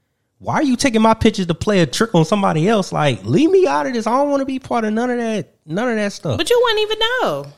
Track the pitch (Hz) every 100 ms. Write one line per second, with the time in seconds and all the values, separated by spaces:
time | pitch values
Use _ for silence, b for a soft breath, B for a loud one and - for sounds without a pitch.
0 | _ _ _ _ 98 160 294 247 277 220
1 | 220 226 226 214 180 165 - 202 170 -
2 | 226 170 160 208 196 165 170 226 185 160
3 | 147 113 95 147 320 381 359 285 285 240
4 | 220 247 285 277 269 262 - 240 220 214
5 | 247 240 233 220 - _ - 165 247 220
6 | 208 - 165 120 - 480 480 427 427 427
7 | 440 508 240 143 143